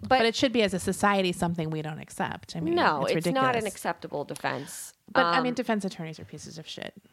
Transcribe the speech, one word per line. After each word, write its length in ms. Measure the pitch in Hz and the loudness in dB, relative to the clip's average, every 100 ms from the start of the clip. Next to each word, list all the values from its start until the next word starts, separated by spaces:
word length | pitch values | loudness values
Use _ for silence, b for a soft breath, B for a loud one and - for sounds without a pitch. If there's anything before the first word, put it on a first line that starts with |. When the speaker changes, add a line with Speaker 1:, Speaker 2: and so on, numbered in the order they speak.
Speaker 1:
But 80 | - | 2
Speaker 2:
But 160 | 262 226 | 4 4
Speaker 1:
it 80 | |
should 180 | 220 277 | 4 2
be, 100 | 233 | 4
as 100 | 202 | 2
a 60 | 185 | 2
society, 520 | - 185 202 202 185 | -2 2 4 4 2
something 360 | 175 170 170 156 | 2 0 0 -2
we 100 | 160 | -2
don't 180 | 151 151 | -4 -8
accept. 560 | 143 - 160 - - 170 | -12 -6 -4 -4 -10 -6
I 40 | |
mean, 140 | 311 | 0
Speaker 2:
No, 300 | 339 226 151 | 4 4 4
Speaker 1:
it's 100 | 135 | 2
Speaker 2:
it's 120 | 185 165 | 2 2
not 80 | 262 262 | 2 2
Speaker 1:
ridiculous. 140 | 233 | 2
Speaker 2:
an 40 | 214 | -2
acceptable 560 | - 196 - 165 147 | -4 -6 -6 -6 -8
defense. 680 | 139 151 139 131 143 - - - - | -6 -6 -4 -4 -8 -12 -14 -18 -2
Speaker 1:
But, 120 | 175 | 2
I 120 | 170 175 | 4 4
mean, 100 | 247 | 2
Speaker 2:
Um, 40 | |
Speaker 1:
defense 300 | 240 233 214 | -2 0 0
attorneys 340 | 190 - 160 160 | -2 -6 -10 -10
are 60 | |
pieces 340 | - 151 - 160 | -14 -14 -14 -14
of 80 | 160 | -14
shit, 260 | - - - _ | -10 -12 -12 _